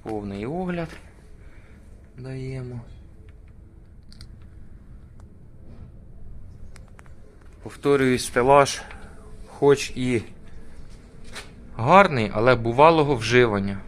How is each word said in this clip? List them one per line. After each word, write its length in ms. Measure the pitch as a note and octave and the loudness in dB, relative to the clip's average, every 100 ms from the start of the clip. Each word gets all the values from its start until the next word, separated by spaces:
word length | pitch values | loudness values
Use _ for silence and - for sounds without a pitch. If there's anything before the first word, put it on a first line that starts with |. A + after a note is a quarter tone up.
Повний 420 | A2+ G#2+ G2+ G2 A2+ | -8 -8 -8 -8 -8
огляд 440 | E3+ F#3 F3 E3 - - - - - - - - - - - - - | -6 -6 -6 -8 -12 -20 -20 -20 -20 -20 -20 -20 -20 -20 -20 -20 -18
даємо. 640 | B2+ C3 C3 C3 B2+ B2 A#2+ - - - - - - - - - - - - - - - - - - - - - - - - - - - - - - - - - - - - - - - - - - - - - - - | -14 -10 -10 -10 -10 -12 -14 -20 -20 -20 -20 -20 -20 -20 -20 -20 -20 -20 -20 -20 -20 -20 -20 -20 -20 -20 -20 -20 -20 -20 -20 -20 -20 -20 -20 -18 -20 -20 -20 -18 -16 -14 -16 -16 -16 -18 -20 -20 -20 -20 -20 -20 -20 -18
Повторюю, 560 | A2 - C#3+ C#3+ C3 B2 | -18 -6 0 2 4 2
стелаж 600 | - - B2 C#3+ C#3 - - - - - - - - | 0 0 6 6 6 0 -12 -16 -16 -18 -18 -18 -16
хоч 440 | - C#3+ C#3 - - | 2 4 4 2 -4
і 260 | B2+ A#2+ E2+ - - - - - - - - - - - - - - - | -2 -2 -4 -16 -16 -14 -14 -14 -16 -18 -20 -18 -16 -16 -16 -20 -16 -6
гарний, 540 | A#2 F#3 F#3+ C#3 G#2+ | 4 6 6 2 0
але 220 | - A#2+ A#2+ | 2 4 4
бувалого 600 | A2+ A#2+ D#3 E3 C#3+ C3 | 2 6 6 8 2 0
вживання. 640 | G#2+ B2 A#2+ G2+ G2 F#2+ | 4 4 4 2 -2 -6